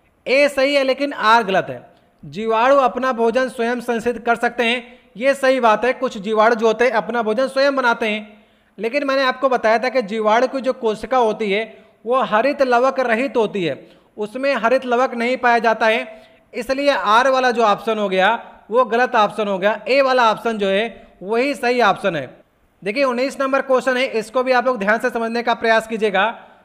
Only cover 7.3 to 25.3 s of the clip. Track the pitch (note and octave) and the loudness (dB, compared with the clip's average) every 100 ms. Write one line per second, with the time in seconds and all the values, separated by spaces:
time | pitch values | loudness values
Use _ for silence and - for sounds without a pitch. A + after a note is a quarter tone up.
7.3 | G#3+ C4 C4+ C#4 C4+ B3 A#3 A3 G#3+ G#3 | -2 -2 0 0 2 0 0 -2 -4 -8
8.3 | - _ _ _ - A3 C#4+ C#4 C4+ C4 | -20 _ _ _ -8 -4 -4 -2 0 0
9.3 | B3+ C4+ A#3+ A3+ A#3 B3+ C4 F#3+ A3+ G#3+ | 0 0 0 2 2 2 -2 -2 -2 2
10.3 | A3+ B3+ C4+ B3+ B3+ A3+ G#3 A3 C4 A3+ | 2 2 -2 -4 -2 -4 -4 -2 0 2
11.3 | G#3+ G#3 G3+ A3 - - _ G#3+ C4 A3 | 0 -2 -2 -4 -12 -20 _ -4 -2 0
12.3 | G#3+ C4 C#4 B3+ A#3+ C4 C4 A#3+ A3+ C4+ | 0 0 0 2 2 2 0 -2 0 -2
13.3 | B3 G#3 G#3 D#3+ B2+ - - _ - G#3 | 0 -2 -2 -4 -6 -12 -20 _ -12 -10
14.3 | C4 C#4 B3 A3+ C4 B3+ A#3+ B3 A#3+ A#3 | -4 -2 0 0 0 0 0 0 -2 -4
15.3 | B3 B3 A#3 A3+ A3 A3 A#3 B3 - - | 0 2 2 2 0 0 0 -4 -14 -20
16.3 | _ _ A#3+ A#3+ C4+ C#4+ A3 F#3 A3 C4 | _ _ -12 -6 -2 0 0 2 4 4
17.3 | C4 B3+ A#3 A3 G3+ A3+ G#3+ G3+ F#3 F#3+ | 2 2 2 2 2 -2 -2 0 2 2
18.3 | A#3 - - - A#3 A#3+ A3+ B3 B3 G3+ | 0 -6 -20 -4 0 2 0 0 2 0
19.3 | - G3+ F#3+ G3+ A3 G#3+ C4+ C4+ B3+ A3+ | 0 -4 0 -2 -2 0 2 4 4 2
20.3 | G3+ A#3 A3 G3 F#3+ A3+ - - _ F#3 | 2 -4 -2 0 0 -2 -8 -20 _ -6
21.3 | A3+ C#4 C4+ A#3+ B3 G#3 F3 G3 D#3+ B2+ | -2 -2 -2 -2 2 2 2 -2 -4 -8
22.3 | - _ _ _ _ F3+ A3+ C4+ A#3+ C4+ | -16 _ _ _ _ -8 -2 -2 0 -4
23.3 | - C4+ C4+ C4+ C4 C4+ B3 B3+ A3 G#3+ | -4 -2 -2 0 0 2 -2 -2 -4 -4
24.3 | C4 B3+ B3+ B3+ B3 G3 A3+ B3 A#3 A3+ | -4 0 2 2 -2 0 0 0 -4 -4